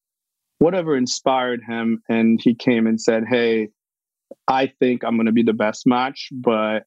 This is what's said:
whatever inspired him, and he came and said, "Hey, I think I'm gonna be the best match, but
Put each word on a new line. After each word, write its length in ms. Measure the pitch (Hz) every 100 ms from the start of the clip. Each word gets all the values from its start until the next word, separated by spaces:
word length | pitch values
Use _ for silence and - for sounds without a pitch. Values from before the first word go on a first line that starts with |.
| _ _ _ _ _ -
whatever 360 | 151 185 160 139
inspired 680 | 127 - - 131 127 120 110
him, 360 | 117 113 113 -
and 320 | 113 113 113
he 140 | 127
came 320 | 117 - 117 113
and 160 | 113
said, 240 | - 113 113
"Hey, 420 | 123 117 113 107 _ _ _ _ _ - - -
I 200 | 131 135 -
think 240 | 127 123
I'm 140 | 117 113
gonna 160 | 113
be 100 | 113
the 100 | 117
best 320 | 110 107 - 131
match, 440 | 123 131 135 -
but 540 | 131 123 110 107 107